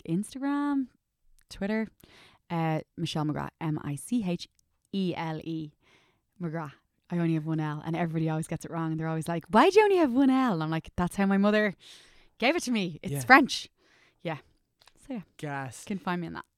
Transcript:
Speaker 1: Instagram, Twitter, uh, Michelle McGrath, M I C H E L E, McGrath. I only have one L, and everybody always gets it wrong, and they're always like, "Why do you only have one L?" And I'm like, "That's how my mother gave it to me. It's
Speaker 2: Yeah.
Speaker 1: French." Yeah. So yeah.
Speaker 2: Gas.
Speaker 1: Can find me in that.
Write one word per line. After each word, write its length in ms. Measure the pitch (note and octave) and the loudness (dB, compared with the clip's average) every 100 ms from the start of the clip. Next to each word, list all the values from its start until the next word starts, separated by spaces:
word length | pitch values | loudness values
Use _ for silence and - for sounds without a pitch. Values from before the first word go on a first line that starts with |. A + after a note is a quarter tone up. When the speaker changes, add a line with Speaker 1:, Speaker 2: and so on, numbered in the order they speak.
| - | -4
Speaker 1:
Instagram, 800 | E3+ G#3+ C4 C#4 C#4+ C#4+ C#4 B3+ _ _ _ _ _ _ | -4 -4 -6 -4 -2 0 -2 -4 _ _ _ _ _ _
Twitter, 380 | - G3 A3 A3 - - - - _ - | -8 -4 -2 -4 -10 -20 -20 -20 _ -8
uh, 300 | E3+ D#3+ D#3 - - | -2 0 -2 -4 -6
Michelle 280 | E3 D#3+ | -4 -2
McGrath, 260 | D3+ C#3+ C#3+ - | -2 -2 -6 -6
M 180 | D#3+ D#3 | -4 -4
I 140 | C#3+ C#3+ | -4 -8
C 280 | - A#3+ F#3 | -4 -2 -2
H 220 | F3 - _ _ _ _ | -4 -8 _ _ _ _
E 180 | G3 F#3 | -2 -2
L 240 | - E3 D#3 | -2 -4 -6
E, 280 | - D#3+ D3+ - _ _ _ _ _ - | -6 -8 -10 -14 _ _ _ _ _ -10
McGrath. 320 | F3 D#3+ D3+ - _ _ - | -8 -6 -8 -14 _ _ -6
I 80 | F3 | 0
only 160 | E3 | 2
have 120 | D#3+ D#3 | 0 0
one 120 | D#3+ | -2
L, 220 | D#3 D3+ E3 | -2 -4 -4
and 100 | E3 | -4
everybody 320 | E3+ D#3+ D#3+ | -2 -2 -2
always 180 | D#3 D#3+ | -2 -4
gets 180 | D#3+ - | -8 -8
it 40 | |
wrong, 200 | E3 D#3+ | -6 -4
and 80 | D#3+ | -4
they're 80 | D#3+ | -4
always 200 | D#3+ D#3 | -4 -4
like, 160 | E3+ - | -6 2
"Why 200 | G#3 E4+ | 6 8
do 80 | F#4+ | 8
you 60 | |
only 120 | G#4+ F#4 | 6 4
have 160 | D4+ | 4
one 160 | A#3+ C4+ | 4 4
L?" 220 | C4 B3+ | 4 2
And 80 | E3+ | 0
I'm 80 | D#3 | -2
like, 200 | D#3+ - - | -4 -4 -4
"That's 200 | F3+ - | -4 0
how 80 | G3 | 2
my 120 | G3 | 4
mother 360 | G3+ G#3+ G#3+ - - - - - _ - | 4 4 2 -2 -14 -20 -20 -20 _ -2
gave 160 | A#3+ | 0
it 80 | E4 | 0
to 60 | - | 0
me. 280 | A3+ F#3 D3+ | -2 -2 -6
It's 100 | - | -6
Speaker 2:
Yeah. 80 | C#3+ | -4
Speaker 1:
French." 480 | B2+ C4 C#4 - - _ _ _ _ _ | 8 8 8 0 -10 _ _ _ _ _
Yeah. 160 | E3+ D#3 - _ _ _ _ _ - | -8 -8 -12 _ _ _ _ _ -12
So 80 | |
yeah. 60 | B3 - - | -12 -12 -12
Speaker 2:
Gas. 460 | D3+ C#3 C3 - | -10 -8 -10 -12
Speaker 1:
Can 140 | - F3 | -8 -6
find 220 | - F3 | -4 -4
me 60 | A#2+ | -6
in 80 | |
that. 100 | E2 - | -10 -14